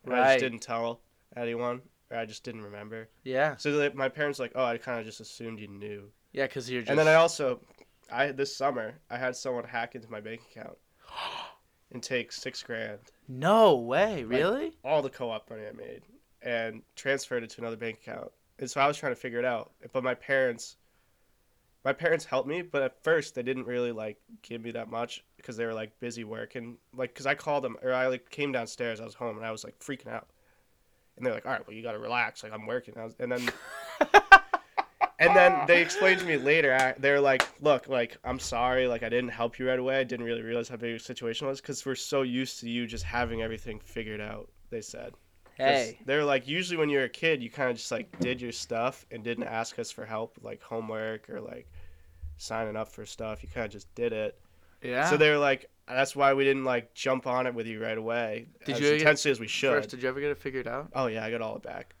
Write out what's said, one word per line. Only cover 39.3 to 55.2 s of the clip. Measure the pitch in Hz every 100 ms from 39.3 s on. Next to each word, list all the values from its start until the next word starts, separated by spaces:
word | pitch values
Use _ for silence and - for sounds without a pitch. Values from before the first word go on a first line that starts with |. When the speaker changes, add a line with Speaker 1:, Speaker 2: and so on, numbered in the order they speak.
| 117 117 -
Speaker 1:
you | 127
right | 127
away. | 127 135
I |
didn't | 127 120 117
really | 117
realize | 113 117 117
how | 120
big | 117
your | 113
situation | - 123 120 117 143
was | 135
'cause | - 135 135
we're | 123
so | - 139
used | 131 123 131 -
to | 117
you | 120 117
just | 113 -
having | 120 120 113
everything | 113 110 120 107
figured | - - 107 107
out," | 107 107 - _ -
they | 117
said. | - - - - _ _ - -
'Cause | 135
Speaker 2:
Hey. | 139 113 110 123
Speaker 1:
they're | 147 143
like, | 135 127
"Usually | 160 180 170
when | 151
you're | 143 123
a |
kid, | - 165 147
you | 117
kinda | - 131
just, | 117 -
like, | 113 104 -
did | 127 123
your | 120
stuff | - - 117 123 - -
and | 117
didn't | 113 117 -
ask | 113 113 -
us | 113
for | - 113
help, | 110 113 -
like, | 110 107
homework | - 117 110 110 110 110 -
or, | -
like, | - - - - - - - - - -
signing | - 110 110 107
up | 107
for | - 107
stuff. | - 110 107
You | -
kinda | 123 110
just | 104 - -
did | 117
it." | 110 107 - _ - - _
Speaker 2:
Yeah. | 123 123 151
Speaker 1:
So |
they | 151